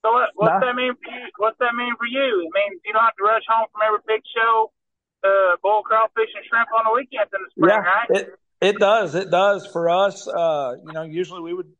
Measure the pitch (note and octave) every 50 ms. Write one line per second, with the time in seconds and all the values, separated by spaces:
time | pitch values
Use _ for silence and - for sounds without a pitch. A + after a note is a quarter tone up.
0 | - A3 A3+ B3 B3+ - - - G3+ A3 F3 G3 C4 B3+ B3 B3+ B3+ B3+ B3 _
1 | - - B3 B3 B3 G4 _ - G3+ A3 A3 _ B3+ A#3+ A#3 A#3+ B3 A#3+ A#3+ -
2 | A#3+ A#3 A#3+ C4+ C#4 C4 A3+ F#3 E3+ D#3+ F3 G3 G3+ G3+ G3+ F4 _ - G#3+ A3
3 | A3+ A3+ - - G3 G#3 A3 A3 G#3+ - A3+ A3+ A3+ - _ G#3+ G#3+ G#3+ G#3+ G#3+
4 | _ - A3 G#3+ _ - - - - A#3 A3+ A3 A4 A4+ _ _ _ _ _ _
5 | _ _ _ _ - G3 G3 G3 F#3+ F#3 F3 F3 - F#3+ G#3 G#3+ G3+ - G#3+ A3
6 | A3+ A3 _ A3+ A3 - - G3+ - - - A#3 A#3 - E4 E4+ - A3 - B3+
7 | C#4 - C#4 A#3+ G#3 - - - F#4+ - _ - D#3 F3+ G#3 G#3+ F#3 F3+ F#3+ G3+
8 | F3+ - - G3 G3 - - _ _ _ _ _ - F#3+ G#3 G3 G#3 G3 G#3+ A3+
9 | G#3 E3 C#3 F3 G3 F#3 E3 F3 F#3+ G3+ G3+ G3 G3 - - E3+ E3+ E3+ E3+ F#3
10 | G3 G3+ F#3 - - F3+ - E3+ E3+ E3 D#3 D3 C#3 B2+ B2 - - D#3 D#3 D#3+
11 | D#3+ D#3+ D#3 E3+ F#3 D#3+ F3 F3+ E3 E3 F3 F3+ F3+ D#3 _ _